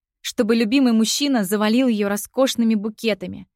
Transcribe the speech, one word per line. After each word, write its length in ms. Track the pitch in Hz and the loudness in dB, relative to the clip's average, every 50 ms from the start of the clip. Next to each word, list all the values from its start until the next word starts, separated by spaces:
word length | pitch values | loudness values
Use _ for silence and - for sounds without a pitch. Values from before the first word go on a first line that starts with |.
| _ _ _ _ | _ _ _ _
чтобы 340 | - - - - 247 202 240 | -14 -8 -4 -2 0 2 2
любимый 380 | 226 233 202 247 285 269 247 | 2 2 2 2 2 2 4
мужчина 540 | 226 220 226 214 - - 294 285 269 240 202 | 4 2 2 0 0 -2 -2 0 0 0 0
завалил 420 | 170 208 208 214 214 220 247 269 254 | -2 -2 0 0 2 2 2 2 2
ее 220 | 226 208 208 202 | 0 0 -2 -2
роскошными 640 | 202 202 - - _ 240 269 254 - - 233 226 226 | -2 -4 -6 -6 _ 0 0 0 0 0 0 0 0
букетами 720 | 208 196 220 214 - - 226 202 190 180 180 196 - 190 - _ | 0 -2 -6 -8 -6 -4 -4 -4 -4 -6 -10 -14 -14 -18 -20 _